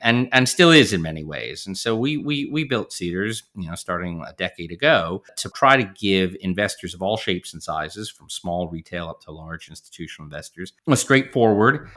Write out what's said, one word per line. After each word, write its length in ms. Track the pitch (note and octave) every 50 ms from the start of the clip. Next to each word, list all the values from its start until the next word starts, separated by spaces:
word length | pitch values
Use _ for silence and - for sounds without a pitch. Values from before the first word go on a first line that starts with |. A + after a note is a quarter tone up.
and, 280 | A2 A#2 A#2+ B2 B2+ B2
and 160 | - C3 B2+ B2
still 220 | - - F3 E3+
is 220 | E3 D3+ B2 G2 G#2
in 80 | F2
many 200 | E2 D#2+ D#2 D#2
ways. 440 | D2+ D#2 D2+ C2 A1+ A#1+ - - -
And 100 | G2 F#2+
so 180 | - - A#2 A2+
we, 220 | A2 B2 C#3+ D3+
we, 320 | D3 - D3 D3 C#3+ C#3+ -
we 140 | C#3 D#3 D#3
built 260 | C3+ C3 A2 G2 -
Cedars, 520 | - - F#2 E2+ F2 F#2 G2+ A2 A2 G#2+ - _ _
you 140 | G2 F2+ D#2+
know, 80 | E2+
starting 480 | - - - F2+ E2+ F2+ F2 F2 E2 D#2
a 60 | -
decade 400 | - - F#2 F2+ - - E2+ E2
ago, 500 | E2+ E2+ C#3 D3+ D#3 G#2 E2 E2 F2+ G2 - - _
to 140 | - - F#2+
try 260 | - - - C3 C3+
to 80 | C3 A#2+ F#2+ F#2+ -
give 340 | - G2+ F#2+ F#2+ F#2+ F2+ F#2 -
investors 540 | - F#2 F2+ G2 G#2 G2+ - - - F2+ E2+
of 80 | E2+
all 160 | F#2+ G2 A2 F2
shapes 340 | - - F2+ F2 - -
and 100 | - D#2+
sizes, 460 | - - D#2 D#2 D2+ D#2 - G#2 G#2+ -
from 220 | - _ D2+ E2
small 380 | - - - F2+ F2 F2 F2+ E2
retail 400 | E2+ E2 D#2+ - F2+ F2 E2+ E2
up 120 | D#2 -
to 120 | _ -
large 360 | D2+ D#2+ D#2+ D#2+ E2 E2 - -
institutional 560 | D#2+ - - - - - E2+ D#2 - - D#2
investors, 480 | D2+ D2 D2+ D#2+ - - E2+ F#2 - - _ _ -
a 80 | C#3
straightforward, 920 | - - - C3+ C3 C3 - - C3 A#2 A2 G#2+ G2+ A2 B2+ C#3+ D3+ - - -